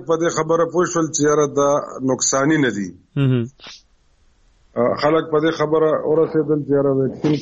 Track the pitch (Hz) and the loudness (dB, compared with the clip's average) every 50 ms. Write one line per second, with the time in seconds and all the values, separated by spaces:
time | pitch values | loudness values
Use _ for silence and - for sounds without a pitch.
0 | 131 147 165 160 170 165 - 156 156 156 165 165 165 165 160 180 175 - - 170 | 0 -2 0 0 0 0 0 -2 0 0 2 0 0 0 2 0 0 0 0 -2
1 | 160 147 - - 147 151 147 151 147 139 127 143 143 143 143 143 - - - - | -2 -2 -2 0 2 2 4 2 2 2 2 0 2 2 2 0 -2 -6 -10 -4
2 | 131 131 131 127 - - 139 135 135 151 160 151 135 120 98 101 98 90 85 - | -2 -2 -2 0 -2 -2 0 0 2 2 2 2 2 0 0 -2 -8 -8 -10 -16
3 | _ _ - 143 139 131 127 120 117 127 _ _ - - - - _ _ _ _ | _ _ -4 0 0 2 2 0 -2 -4 _ _ -20 -20 -20 -20 _ _ _ _
4 | _ _ _ _ _ _ _ _ _ _ _ _ _ _ - 117 120 123 95 - | _ _ _ _ _ _ _ _ _ _ _ _ _ _ -4 -2 0 0 0 0
5 | 143 147 160 160 160 160 156 151 156 165 156 - 151 151 156 160 156 156 147 - | 0 2 2 0 0 0 -2 0 0 0 0 0 -2 0 2 2 2 2 0 0
6 | - 135 156 165 156 151 - 156 147 143 156 151 139 131 143 139 139 139 135 135 | 0 0 0 0 0 0 0 -2 0 0 -2 -2 0 0 0 2 2 2 0 0
7 | 135 123 - - - 151 151 131 | -2 -2 -4 -4 -2 -2 -2 0